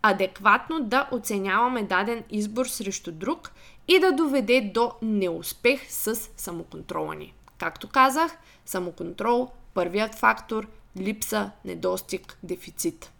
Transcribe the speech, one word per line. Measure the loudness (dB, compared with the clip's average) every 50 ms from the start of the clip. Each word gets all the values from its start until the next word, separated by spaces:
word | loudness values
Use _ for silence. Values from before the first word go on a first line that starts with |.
адекватно | 6 4 4 4 0 -2 -2 2 4 6 6 6 2 -2 -4 -4
да | -2 2 2 2 2 2
оценяваме | -4 -4 -4 -2 -2 -2 0 2 2 4 4 2 2 -2
даден | -2 0 2 0 2 0 -2 -6 -6 -6
избор | -4 -4 -2 -2 -2 -2 -2
срещу | -2 -4 -6 -6 -6 -6 -6 -8 -10
друг | -10 -6 -4 -4 -4 -4 -6 -18 -20 -18 -20 -20 -20 -16 2 4
и | 4 6
да | 6 6
доведе | 4 4 2 2 2 0 4 4 4 4 4 2 0
до | 0 0 0 0 -4
неуспех | -4 -2 0 0 0 0 -2 -4 -6 -10 -12 0 2 2 2 2 -4 -10
с | -8 -4 -4 -4 -4 -4 -6 -12 -12
самоконтрола | -12 -10 -8 -8 -8 -10 -10 -14 -16 -12 -6 -6 -4 -4 -4 -6
ни. | -10 -12 -16 -18 -20 -20 -20 _ -6
Както | -6 -6 -6 -8 -14 -2
казах, | 4 6 6 6 6 2 0 0 -2 -10 -20 -20 -20 -20 _
самоконтрол – | -6 -6 -4 -4 -4 -8 -8 -10 -10 -8 -4 0 2 2 2 0 -2 -8 -20 -20 -6 -2
първият | -2 -2 0 0 -2 -2 -2 -2
фактор, | 4 4 4 4 4 -2 -6 -6 -6 -6 -6 -16 -20 -20 _ -10 -6
липса, | -4 -4 -4 -4 -4 -4 -2 -2 -2 -4 -8 -14 -12
недостиг, | -12 -10 -2 -2 -2 -2 -2 -6 -8 -8 -8 -8 -12 -20 -18
дефицит. | -10 -10 -10 -10 -10 -18 -10 -4 -4 -4 -4 -4 -20 -20 -20 _